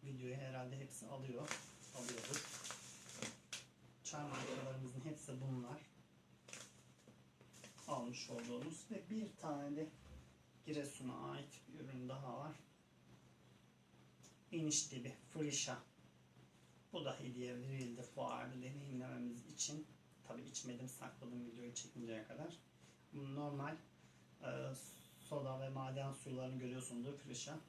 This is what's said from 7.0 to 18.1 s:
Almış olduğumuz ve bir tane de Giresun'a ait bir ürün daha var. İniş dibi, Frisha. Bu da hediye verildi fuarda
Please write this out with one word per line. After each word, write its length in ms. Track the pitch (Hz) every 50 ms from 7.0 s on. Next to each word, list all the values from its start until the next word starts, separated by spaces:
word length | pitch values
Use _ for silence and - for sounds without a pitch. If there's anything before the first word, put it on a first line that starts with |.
| - - - - - - - - - - - - - - - - - -
Almış 420 | 147 127 120 120 123 - - -
olduğumuz 540 | 120 117 117 120 123 123 143 165 - - - -
ve 200 | 220 185 - -
bir 260 | 214 220 214 - -
tane 400 | - - 160 147 143 143 143 143
de 120 | 147 156 156 - - - - - - - - - - - - - - -
Giresun'a 640 | 151 147 147 139 - - - 127 123 123 - 117 113
ait 300 | 135 135 143 - - - - -
bir 160 | - - -
ürün 240 | 131 131 127 127 127
daha 300 | 135 135 139 127 120 135
var. 180 | 143 156 - - - - - - - - - - - - - - - - - - - - - - - - - - - - - - - - - - - - - - - - -
İniş 400 | 165 160 151 147 - - - -
dibi, 220 | 127 120 131 - - - - -
Frisha. 460 | 165 151 147 139 - - - - - - - - - - - - - - - - - - - - - - - - - - - -
Bu 120 | 175 151
da 160 | 131 127 -
hediye 380 | 143 127 120 123 123 123 123 120
verildi 440 | 123 135 135 135 131 120 117 120 123
fuarda 520 | -